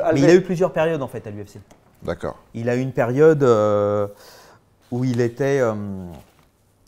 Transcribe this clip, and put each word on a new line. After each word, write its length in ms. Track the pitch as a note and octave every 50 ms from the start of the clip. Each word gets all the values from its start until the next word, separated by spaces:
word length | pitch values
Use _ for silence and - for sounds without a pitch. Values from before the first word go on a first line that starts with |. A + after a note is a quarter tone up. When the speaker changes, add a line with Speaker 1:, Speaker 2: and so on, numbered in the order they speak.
| - E3 D#3+
Speaker 1:
mais 60 | F3
il 40 | -
a 40 | E3
Speaker 2:
Alves. 100 | F3 F#3+
Speaker 1:
eu 40 |
plusieurs 300 | F#3+ F#3+ F#3 D#3+ F#3 E3+
périodes 300 | F3+ E3+ D#3 D#3+ E3 D3+
en 60 | C3 A#2
fait 180 | - A2+ -
à 40 | A2
l'U 140 | G#2 G#2 G2+
F 40 | -
C. 120 | - G#2 F#2+ - - _ _ _ _ _
Speaker 3:
D'accord. 340 | - - F2 - - D2+ - - - _ -
Speaker 1:
Il 140 | A2+ A#2 A#2+
a 60 | A#2+
eu 40 | B2+
une 120 | C3 C3
période, 500 | A#2+ D3 B2+ A#2 B2+ C#3 D#3 D#3+ D#3+ C#3+
euh, 680 | C#3 B2 A#2 G#2+ G#2+ G#2+ G#2 G#2 G#2 G#2 G#2 G#2 G2+ G2+ G2+ - - - - - - - - _ _ _ _ _ _ _
où 140 | B2 A#2+ C3
il 160 | C3 A#2+ A#2
était, 400 | B2 A#2+ A#2+ - C#3 C#3 C#3 C#3
euh, 140 | B2+ A2+ G#2+ G#2 G#2 G2+ G2 F#2+ F#2 F2 E2 C2+ - _ _ _ _ _ _ _ _ _ _ _ _